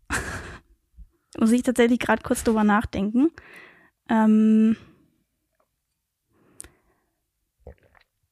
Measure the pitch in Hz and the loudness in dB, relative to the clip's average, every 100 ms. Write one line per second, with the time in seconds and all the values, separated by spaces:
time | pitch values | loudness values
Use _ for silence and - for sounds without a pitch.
0 | - - - - - - _ _ _ - | -10 -10 -10 -14 -16 -20 _ _ _ -20
1 | - _ _ - 220 247 254 240 233 240 | -20 _ _ -2 0 0 0 2 2 2
2 | - 220 - 240 - 220 208 208 - - | 0 -2 -2 -4 0 0 2 0 -2 -6
3 | 196 233 311 - - - - _ _ _ | -4 0 0 -2 -20 -20 -20 _ _ _
4 | - 220 220 214 220 220 220 226 - _ | -4 0 4 4 4 4 2 0 -8 _
5 | _ _ _ _ _ _ _ _ _ _ | _ _ _ _ _ _ _ _ _ _
6 | _ _ _ _ _ - - _ _ _ | _ _ _ _ _ -20 -20 _ _ _
7 | _ _ _ _ _ _ - - _ _ | _ _ _ _ _ _ -20 -20 _ _
8 | _ _ _ | _ _ _